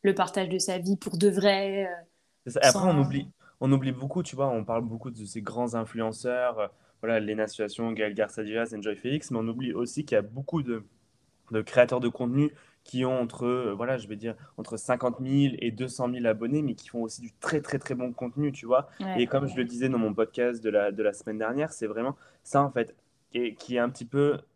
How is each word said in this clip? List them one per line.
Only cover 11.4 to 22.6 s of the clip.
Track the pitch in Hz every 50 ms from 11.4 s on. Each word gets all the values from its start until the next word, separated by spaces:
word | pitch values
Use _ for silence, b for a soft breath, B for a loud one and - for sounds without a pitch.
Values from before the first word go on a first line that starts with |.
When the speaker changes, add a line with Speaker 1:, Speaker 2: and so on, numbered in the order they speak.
| _ _
Speaker 2:
de | 117 110
créateurs | 107 - - 131 123 123 135 127
de | 120 120
contenu | 117 - 127 120 123 139 147 151 147 b b b b b _
qui | - - 127 131
ont | 127 131 127
entre, | 123 113 - - 123
euh, | 120 123 127 127 110 101
voilà, | 101 117 123 131 127
je | 113 101
vais | 107
dire, | 104 107 117 110 B B B B -
entre | 110 - 117 110
cinquante | - - 127 123 127 123 120 -
mille | 131 131 135 143 143 135 123 -
et | 120 120
deux | 113 107 127 123
cent | - - 127 123
mille | 123 123 120
abonnés, | 113 110 104 113 120 139 151
mais | 151 139 113
qui | - - -
font | - 120
aussi | 113 110 - -
du | 120 113 _
très, | _ - - 160 151
très, | 147 - - 139
très | - - 135
bon | 123 127 127 120
contenu, | - 127 123 117 139 147 143 139
tu | - -
vois. | 113 123 131 - B B B
Speaker 1:
Ouais. | 190 190 185 - 120
Speaker 2:
Et | 120
comme | - 135 139 131
je | - 127
le | 123
disais | 117 120 120 131 131
dans | 127 120
mon | 113 107 104
podcast | 101 113 - - - 120 123 120 117 110
de | 110
la, | 101 104 101 104 98
de | 101 107
la | 104
semaine | 98 - - - 107 107
dernière, | 110 110 123 139 151 156 -
c'est | - 117 107
vraiment | 104 110 117 131 143 b b b b b b
ça, | - - 139